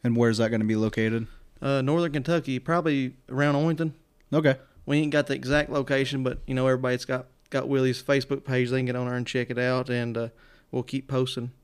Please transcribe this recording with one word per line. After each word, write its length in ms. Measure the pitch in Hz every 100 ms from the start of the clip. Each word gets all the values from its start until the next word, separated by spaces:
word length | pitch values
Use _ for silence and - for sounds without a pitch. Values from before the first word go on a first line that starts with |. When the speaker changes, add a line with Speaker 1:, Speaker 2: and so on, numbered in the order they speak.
Speaker 1:
And 100 | 127 117
where's 200 | 117 110
that 120 | 113
gonna 140 | 113
be 120 | 107 110
located? 500 | 110 110 110 113 113 - - -
Speaker 2:
Uh, 180 | 135 139
Northern 320 | 131 160 170
Kentucky, 460 | 143 135 170 135 127
probably 560 | 131 170 160 139 131 - -
around 240 | 131 143 143
Owington. 380 | 160 160 160 - _ _ _
Speaker 1:
Okay. 240 | 156 156 131 - -
Speaker 2:
We 140 | - 143
ain't 120 | 151
got 140 | 147 143
the 80 |
exact 360 | 135 127 147 147
location, 520 | 147 127 135 131 139
but, 160 | 127 127 -
you 60 |
know, 120 | 131 131
everybody's 400 | 127 131 123 -
got, 200 | 127 127 _ _
got 180 | 139 131
Willie's 360 | 139 131 123
Facebook 420 | - 139 127 139
page. 240 | - 127 123
They 80 | 131
can 40 | 127
get 80 |
on 120 | 123 123
there 80 | 123
and 100 | 120
check 220 | 131 120
it 80 | 123
out, 300 | 127 127 127
and, 300 | 123 117 113
uh, 100 | 117 - - - _
we'll 120 | 127
keep 260 | 120 135 131
posting. 440 | 135 127 - 120 -